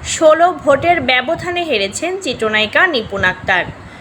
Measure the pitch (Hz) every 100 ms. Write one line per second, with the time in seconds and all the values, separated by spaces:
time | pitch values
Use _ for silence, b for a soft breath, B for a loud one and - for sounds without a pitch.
0 | - - 320 320 349 311 285 277 339 349
1 | 254 254 254 330 339 349 339 226 196 196
2 | 320 381 339 240 220 214 214 285 359 277
3 | 202 196 185 180 - 185 160 - B B